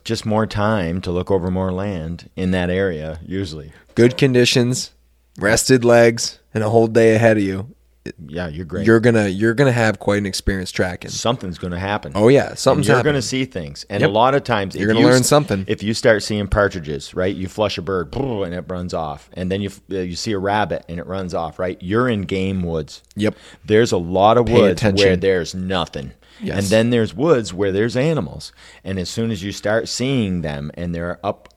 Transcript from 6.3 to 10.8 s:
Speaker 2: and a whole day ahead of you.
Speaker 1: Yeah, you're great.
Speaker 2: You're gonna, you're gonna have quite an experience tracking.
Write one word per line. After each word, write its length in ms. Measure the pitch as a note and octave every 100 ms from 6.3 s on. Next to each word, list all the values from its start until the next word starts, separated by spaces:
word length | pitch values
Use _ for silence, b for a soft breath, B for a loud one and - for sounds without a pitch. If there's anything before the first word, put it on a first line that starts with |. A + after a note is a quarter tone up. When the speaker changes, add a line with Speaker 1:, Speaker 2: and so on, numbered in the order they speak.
| - _
Speaker 2:
and 80 | A2
a 60 | G#2+
whole 180 | A2+ A2+
day 260 | A2+ A2+
ahead 240 | A2 A2+ G#2+
of 40 |
you. 320 | G2 F#2+ A#2 - _ _ - - D2+
Speaker 1:
Yeah, 220 | E2 F2
you're 160 | D2+
great. 220 | E2+ F#2 G#2
Speaker 2:
You're 120 | A2+
gonna, 280 | A#2 A2+ G2+
you're 240 | F#2+ A2+
gonna 200 | A2+ C#3
have 260 | A#2+ A2 G2+
quite 180 | - G2+
an 60 | G2+
experience 440 | - - G2 F#2
tracking. 400 | -